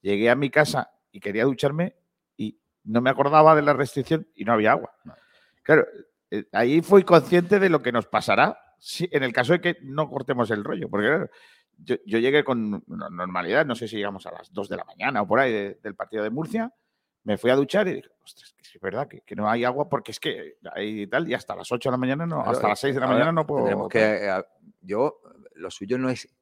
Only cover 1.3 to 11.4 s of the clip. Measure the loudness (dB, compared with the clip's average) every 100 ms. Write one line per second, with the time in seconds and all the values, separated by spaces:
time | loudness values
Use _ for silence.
1.3 | 0 0 2 -2 -2 -6 _ _ _ _
2.3 | _ -10 -10 _ _ -4 0 0 2 4
3.3 | 8 8 8 6 2 0 -4 -2 -2 -2
4.3 | _ 0 2 4 2 0 _ -20 -20 _
5.3 | _ _ _ 4 4 4 -4 -20 _ _
6.3 | -8 -6 -2 2 2 6 6 8 6 6
7.3 | 0 4 2 4 2 2 -2 0 -2 0
8.3 | 2 2 0 _ _ -14 -8 -2 0 0
9.3 | -2 2 2 2 -6 -8 -6 -4 -6 -6
10.3 | -2 0 -2 -4 -8 -4 0 2 2 -2
11.3 | -12